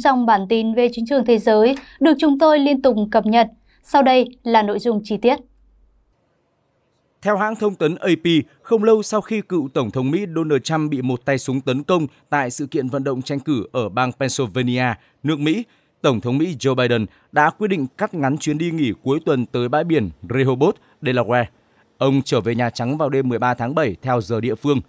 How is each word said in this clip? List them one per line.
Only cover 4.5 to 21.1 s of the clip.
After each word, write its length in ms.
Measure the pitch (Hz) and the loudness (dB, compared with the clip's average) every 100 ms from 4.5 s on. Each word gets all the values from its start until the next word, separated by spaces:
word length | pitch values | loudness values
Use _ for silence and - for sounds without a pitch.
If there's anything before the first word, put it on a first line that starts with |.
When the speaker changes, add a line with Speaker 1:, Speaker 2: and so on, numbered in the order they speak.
| 226 | 2
Speaker 1:
nội 160 | 208 208 | 2 -2
dung 220 | 240 208 | -2 -2
chi 120 | 214 202 | -2 0
tiết. 200 | 233 269 - _ _ _ _ _ _ _ _ _ _ _ _ _ _ _ _ _ | 0 0 -4 _ _ _ _ _ _ _ _ _ _ _ _ _ _ _ _ _
Speaker 2:
Theo 140 | 196 202 | -2 -2
hãng 200 | 214 226 | -2 -2
thông 180 | 208 | -4
tấn 200 | 190 156 | 0 -2
A 140 | 170 - 160 | 0 0 0
P, 20 | 170 160 - _ | 2 2 0 _
không 220 | - 226 | -2 2
lâu 180 | 220 220 | 4 2
sau 180 | 202 214 | 2 -4
khi 200 | - 220 | -2 -6
cựu 280 | - 175 135 | -2 -4 -2
Tổng 160 | 147 110 | -4 -2
thống 200 | 131 131 | -2 -2
Mỹ 160 | 170 202 160 | -2 -2 -4
Donald 260 | 160 139 | 0 0
Trump 280 | - 160 151 | 0 -2 -2
bị 120 | 139 | -2
một 220 | 127 123 | -2 -4
tay 140 | - 135 | -2 -4
súng 220 | - 131 | -2 -4
tấn 220 | 135 131 | -2 -4
công 240 | 147 180 143 _ - | 0 0 0 _ -4
tại 200 | 147 127 | -2 -2
sự 160 | - 139 | -6 -6
kiện 220 | 151 127 | -4 -4
vận 160 | 139 | -4
động 180 | 135 131 | -4 -4
tranh 180 | 127 139 | -4 -6
cử 260 | 156 127 - | -2 -4 -2
ở 160 | 127 104 | -4 -4
bang 240 | 98 127 | -2 -2
Pennsylvania, 720 | - 131 - 120 127 123 123 127 107 _ _ | -2 -4 -2 -4 -2 -2 0 -2 -4 _ _
nước 160 | 143 151 | -4 -2
Mỹ, 260 | 151 208 233 _ _ _ | 0 -2 -4 _ _ _
Tổng 180 | 151 110 | 0 0
thống 180 | 120 135 | 0 -2
Mỹ 180 | 175 135 | -2 -2
Joe 140 | 135 | -2
Biden 320 | 127 123 117 104 _ _ | 0 0 0 -2 _ _
đã 180 | 143 151 | -2 -2
quyết 180 | - 214 | -2 -4
định 180 | 190 131 - | -4 -6 -6
cắt 160 | 208 | -8
ngắn 240 | 175 135 147 | -4 -4 -4
chuyến 200 | 156 147 | -4 -4
đi 120 | 170 | -4
nghỉ 220 | 160 127 92 | -2 -4 -4
cuối 180 | 131 151 - | -4 -4 0
tuần 200 | 131 117 | -2 -2
tới 220 | 123 120 | -4 -2
bãi 160 | 147 | -2
biển 260 | 170 156 95 - 92 | 0 0 -2 -8 -6
Rehoboth, 440 | 123 131 127 170 - _ _ | -2 0 2 0 0 _ _
Delaware. 440 | 143 | -2